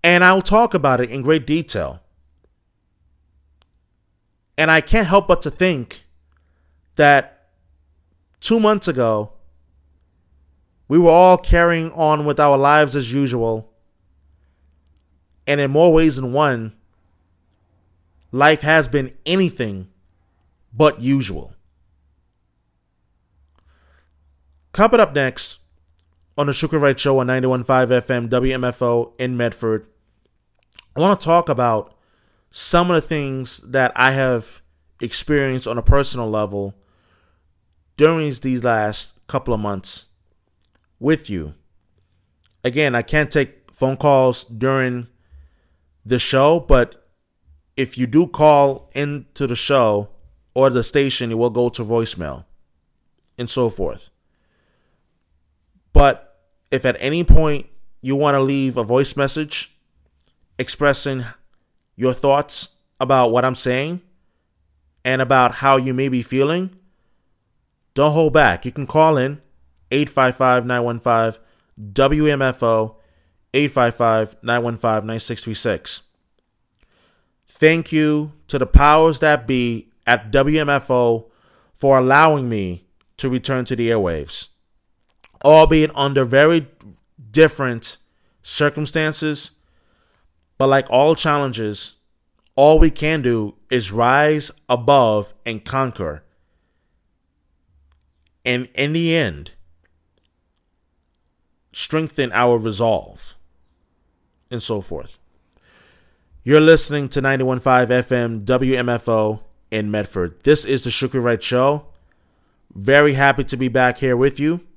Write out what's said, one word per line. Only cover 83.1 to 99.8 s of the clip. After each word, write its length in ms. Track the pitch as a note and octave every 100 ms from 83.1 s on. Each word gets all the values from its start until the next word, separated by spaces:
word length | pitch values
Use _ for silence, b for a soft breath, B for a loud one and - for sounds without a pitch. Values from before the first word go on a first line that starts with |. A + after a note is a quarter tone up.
| -
to 100 | C3+
return 380 | B2+ - C3 A#2+
to 100 | B2+
the 140 | A#2
airwaves, 580 | A2+ F#2 E2 C#2 - - _ _ _ _ _ _ _ _ _
albeit 480 | C#3 D#3 D#3+ D#3+ D3+
under 300 | C#3+ C#3 C3+
very 440 | B2+ C3+ D3+ E3 C#3+ _ G2+ _ _ _ A2+
different 640 | A2 D#3 - C3 A#2 - - _ _ _ _
circumstances. 1080 | - - D3 C#3+ D3+ E3 D#3 D#3 D#3 D3 - _ _ _ _ _ _ _ _ _ _ _
But 80 | C3+
like 200 | C3+ B2+
all 260 | A#2+ D3 D#3+
challenges, 800 | D#3+ D3 C#3 A2+ G#2+ G#2 - _ _ _ _ _ _ -
all 240 | C#3+ D#3
we 120 | E3
can 300 | - D3+ D#3+
do 340 | B2 A#2 G#2 - _
is 220 | B2+ G2
rise 600 | G#2 A#2+ C3+ D3+ D3+ C#3+ - -
above 640 | B2 A#2 C#3+ A#2 G#2+ G2 - A#2
and 200 | A2 -
conquer. 580 | C3+ C3 - E2+ D2+ _ _ _ _ _ _ _ _ _ _ _ _ _ _ _ _ _ _ _ _ _ _ B2
And 240 | B2 B2 -
in 180 | C#3+
the 220 | D#3+ E3 E3
end, 360 | A#2+ D2 F2 - - _